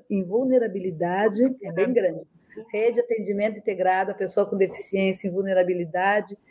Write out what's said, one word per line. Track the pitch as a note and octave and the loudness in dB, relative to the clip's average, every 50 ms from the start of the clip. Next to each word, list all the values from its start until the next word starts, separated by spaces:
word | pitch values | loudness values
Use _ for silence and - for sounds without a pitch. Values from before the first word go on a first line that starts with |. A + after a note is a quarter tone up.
| - - | -6 -4
em | G#3 G3 F#3 | -2 -2 -2
vulnerabilidade, | F3 F#3+ A#3 C4+ C4 B3+ B3+ A#3 A3 F#3 G3+ F3+ F#3+ E3+ D#3 F3 E3+ F3+ G3 G#3 A3 G3 G#3+ B3 C4 B3+ - G3+ | 0 0 0 2 4 4 4 2 2 -2 -4 -4 -6 -4 -2 -2 0 0 2 2 2 2 4 2 2 2 -2 -10
é | F3+ | -6
bem | E3 F3 G3+ A#3+ | -2 0 0 2
grande. | B3+ G3+ F#3+ F3 D#3+ E3 - - _ _ _ _ - G#3+ A3 - | 2 2 2 2 0 -4 -10 -16 _ _ _ _ -18 -16 -12 -8
Rede | - G#3 A3 A#3+ A3+ | -4 0 0 2 2
de | A#3 | 2
Atendimento | A#3+ A#3 A#3 A3 G3+ F#3 G3+ G3+ G#3 A3 G#3+ G#3 | 0 0 -2 -4 -2 -4 -2 0 -2 -2 -2 -4
Integrado | - A3+ G3 F#3 F#3 F3+ F#3 F#3 F#3+ G3 | -4 -4 -2 0 2 2 2 2 0 -2
à | G3 | -4
Pessoa | - G3+ F#3 - G#3 G3+ | -4 -6 -2 0 0 0
com | G3 - | 0 2
Deficiência | G3 F#3+ F3 - - - - - G3 F#3+ F#3+ F#3 F#3 - G3 | 2 2 0 0 -2 -6 -2 0 0 2 2 0 -2 -4 -4
em | |
Vulnerabilidade | F3 F#3+ G3 G3 F#3+ F#3 F3+ F3+ F3+ F3 E3+ D#3+ D#3+ F3+ F#3 G3 G#3 G#3+ G3+ G3+ G3+ - _ _ | -2 -2 -2 2 2 2 4 2 0 -2 -4 -4 -2 0 0 2 2 0 0 -4 -8 -20 _ _